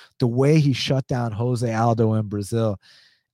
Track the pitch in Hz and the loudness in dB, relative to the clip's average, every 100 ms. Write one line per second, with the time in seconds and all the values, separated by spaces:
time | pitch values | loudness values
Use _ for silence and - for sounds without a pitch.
0 | - - 123 120 139 160 143 123 - 135 | -16 -4 -2 2 4 4 2 0 -2 -2
1 | - 123 117 104 120 123 120 110 117 113 | -2 -4 -4 -4 -4 -2 -2 0 2 2
2 | 110 110 104 104 98 117 113 98 _ - | 2 0 -2 -6 -4 -2 -2 -4 _ -20
3 | _ _ _ | _ _ _